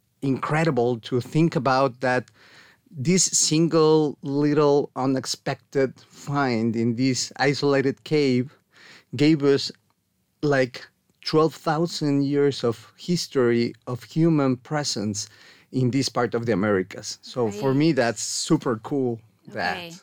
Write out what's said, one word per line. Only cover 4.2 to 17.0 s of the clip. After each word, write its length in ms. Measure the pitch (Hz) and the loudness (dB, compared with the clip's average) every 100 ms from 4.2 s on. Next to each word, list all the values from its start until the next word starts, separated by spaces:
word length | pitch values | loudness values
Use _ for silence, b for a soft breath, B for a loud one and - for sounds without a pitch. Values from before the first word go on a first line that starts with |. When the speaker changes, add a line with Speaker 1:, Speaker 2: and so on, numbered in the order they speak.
Speaker 1:
little 680 | 143 139 147 147 147 143 135 - | -6 0 2 4 4 2 0 -4
unexpected 1040 | 135 131 - - - 135 _ 139 135 - - | -2 -2 -4 -8 -8 -8 _ -2 -2 -4 -20
find 680 | - - 143 135 117 113 113 | -18 -6 -2 0 0 0 0
in 200 | 117 113 | -2 0
this 380 | 131 123 - - | 0 0 -6 -2
isolated 640 | 135 139 143 139 135 - | -2 0 2 2 0 -4
cave 520 | - 151 139 127 127 _ _ B B B B 123 | -2 0 2 0 -2 _ _ B B B B 2
gave 280 | 151 156 | 4 4
us, 280 | 143 139 - - _ _ _ _ _ - | 4 2 0 -12 _ _ _ _ _ -6
like, 420 | 147 135 127 - - _ _ _ - | 0 0 0 -4 -20 _ _ _ 0
twelve 300 | 156 156 - | 2 2 0
thousand 640 | 170 156 170 - 151 139 | -4 -2 -2 -2 0 0
years 400 | 139 143 143 131 | 0 2 0 0
of 300 | 120 110 - - | -2 -4 -10 -12
history 760 | - 175 - 139 120 120 120 - - | -4 -4 -2 0 2 2 0 -6 -10
of 160 | 123 | -10
human 540 | - 160 165 156 135 127 | -6 0 2 4 2 -2
presence 720 | - 151 143 - 104 101 - B B B B | -4 -6 -4 -4 -4 -6 -10 B B B B
in 180 | 127 127 | -2 0
this 160 | 135 127 | 0 -2
part 280 | 127 123 117 | -2 -2 -2
of 100 | 117 | -2
the 80 | |
Americas. 640 | 98 107 98 92 - | 0 2 0 -2 -10